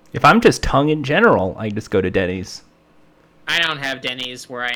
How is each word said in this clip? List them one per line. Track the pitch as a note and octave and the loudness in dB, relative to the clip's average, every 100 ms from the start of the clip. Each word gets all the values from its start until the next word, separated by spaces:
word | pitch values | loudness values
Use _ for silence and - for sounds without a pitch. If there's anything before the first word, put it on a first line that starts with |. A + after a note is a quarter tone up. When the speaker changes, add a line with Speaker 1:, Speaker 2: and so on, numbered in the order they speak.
| _ | _
Speaker 1:
If | C3 C#3+ | 2 4
I'm | G#3+ | 6
just | A3 - - | 4 4 0
hung | C3+ D3 | 0 2
in | D#3 | 0
general, | C3+ D#3+ A3+ G#2+ F#2 - | 0 2 4 4 0 -4
I | A2 | -6
just | G#2 - | -6 -2
go | G2 | 0
to | F#2 | 0
Denny's. | F#2+ F2+ F#2 F#2 - - _ _ _ _ _ _ _ - | 0 -2 -4 -10 -14 -20 _ _ _ _ _ _ _ -4
Speaker 2:
I | E3 | -2
don't | E3 D3 | -2 -4
have | C#3 C3 | -6 -6
Denny's | C3 B2+ B2 B2 - | -8 -8 -10 -14 -14
where | B2 | -8
I | B2 | -6